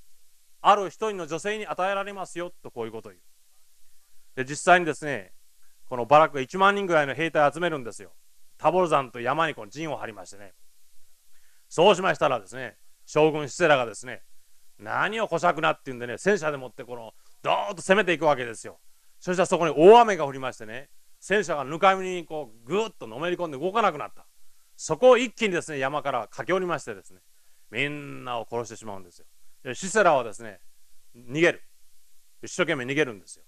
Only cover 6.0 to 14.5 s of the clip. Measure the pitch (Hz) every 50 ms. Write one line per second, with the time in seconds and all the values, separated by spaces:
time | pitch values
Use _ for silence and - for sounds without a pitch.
6 | 120 110 143 151 156 147 139 139 131 123 - 190 190 196 202 202 202 180 170 151
7 | 147 139 127 135 160 165 - 160 147 143 139 160 180 170 160 143 120 113 98 -
8 | 101 87 - - - - - - - - - - - 156 165 185 180 165 147 143
9 | 135 120 - 123 117 123 139 156 165 156 127 117 110 104 101 143 165 156 135 110
10 | 107 113 107 98 90 - 98 101 101 95 - - - - - - - - - -
11 | - - - - _ - - - - - - - - _ - - 170 208 196 165
12 | 190 180 156 - 165 147 131 117 - - 117 127 131 110 - _ - - - -
13 | - - - 151 151 156 147 151 147 127 - - 175 156 151 131 123 113 101 -
14 | - 127 117 101 - - - - - -